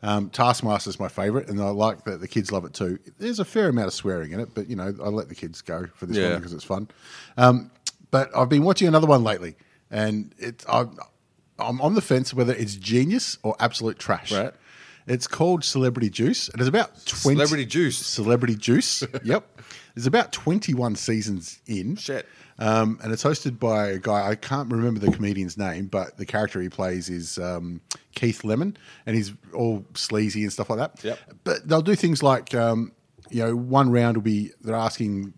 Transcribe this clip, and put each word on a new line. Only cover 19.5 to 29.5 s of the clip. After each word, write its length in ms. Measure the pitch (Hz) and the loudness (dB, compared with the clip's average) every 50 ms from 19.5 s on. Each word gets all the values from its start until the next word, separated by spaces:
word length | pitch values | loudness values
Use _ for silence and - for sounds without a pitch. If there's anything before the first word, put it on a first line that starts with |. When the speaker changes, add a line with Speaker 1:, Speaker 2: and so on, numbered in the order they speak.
| _ - - - - - - _ - | _ -20 -20 -20 -20 -20 -20 _ -8
Speaker 1:
There's 140 | 120 120 | -2 0
about 240 | 139 180 240 - - | 2 2 2 2 0
twenty-one 640 | - - - 156 180 208 - - 131 123 123 117 101 | -4 -4 -2 0 0 0 0 0 -2 0 0 -2 -2
seasons 640 | - - 120 110 110 101 110 98 87 82 - - - _ | -4 -2 -2 -2 -2 -2 -4 -6 -6 -8 -12 -18 -16 _
in. 280 | - 107 95 92 127 165 | -8 -6 -6 -4 -4 -6
Speaker 2:
Shit. 320 | - - - 135 113 - - - - - - _ | -6 -8 -8 -8 -8 -10 -12 -20 -20 -20 -18 _
Speaker 1:
Um, 420 | - 110 110 110 110 110 110 110 - 110 | -2 0 2 4 4 2 2 0 -4 -4
and 100 | 110 113 | -6 -4
it's 100 | - - | 0 0
hosted 360 | 147 151 - - 135 120 107 | 0 0 0 -2 -6 -4 -2
by 300 | 120 113 110 104 104 101 | 0 0 2 2 0 0
a 100 | 95 92 | -2 -4
guy, 280 | 95 110 104 101 98 | -2 0 0 0 0
I 60 | 101 107 | 0 -2
can't 340 | 107 - - 135 143 135 117 | -4 -4 -4 -4 -4 -4 -2
remember 280 | 120 113 117 120 113 101 | -2 0 0 0 0 2
the 120 | 101 87 | 2 2
comedian's 480 | - - 104 101 98 98 92 87 - 104 | 2 2 0 -2 -2 -2 -4 -6 -4 -4
name, 260 | 98 92 82 90 98 | -4 -4 -4 -6 -6
but 320 | 92 104 95 87 - - | -4 -2 -4 -4 -4 -8
the 80 | - - | -12 -8
character 340 | - - 107 107 98 - 92 | -4 -2 -2 -2 -2 -4 -4
he 100 | 90 90 | -6 -6
plays 380 | - - 95 92 92 92 85 | -4 -4 -4 -4 -4 -4 -6
is, 300 | 92 90 85 85 - - | -6 -8 -8 -8 -8 -8
um, 440 | 92 87 90 90 85 85 87 85 82 _ - - - _ _ - | -8 -6 -6 -6 -6 -8 -10 -12 -12 _ -14 -14 -14 _ _ -6
Keith 280 | - 127 113 - - - | -2 0 0 -2 -2 -2
Lemon, 340 | 107 110 131 180 202 202 - - - - - - | -2 0 0 0 -2 -4 -8 -16 -20 -20 -12 -6
and 100 | 113 113 | -2 -2
he's 160 | 113 101 98 101 - _ - | -2 -2 -4 -8 -16 _ -10